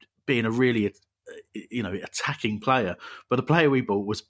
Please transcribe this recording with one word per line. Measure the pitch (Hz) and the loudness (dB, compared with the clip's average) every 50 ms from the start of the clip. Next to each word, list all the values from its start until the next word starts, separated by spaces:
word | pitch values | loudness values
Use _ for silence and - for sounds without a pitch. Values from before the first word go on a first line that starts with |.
| _ _ _ _ _ - | _ _ _ _ _ 0
being | 139 120 113 | 0 2 2
a | 113 | 0
really, | 113 120 127 127 120 113 104 101 | 2 2 4 4 4 2 0 0
uh, | - _ _ _ _ _ _ - 95 90 - _ - - - - | -2 _ _ _ _ _ _ -20 -20 -20 -18 _ -14 -14 -12 -8
you | 113 123 107 | -6 -6 -6
know, | 92 | -6
attacking | 95 101 - - - - - - 143 - - 113 107 107 | -6 -8 -10 -10 -8 -6 -6 -6 -4 -4 -4 -4 -4 -2
player. | - 131 131 127 110 90 87 - - - - - - - | 0 0 0 2 0 -2 -4 -6 -10 -18 -18 -18 -6 -2
But | - - | -2 0
the | - | 2
player | - 156 170 160 147 | 4 4 6 6 6
we | 139 131 | 4 2
bought | - 110 101 101 101 | 2 0 0 -2 0
was, | 101 107 - - _ | -2 -4 -6 -8 _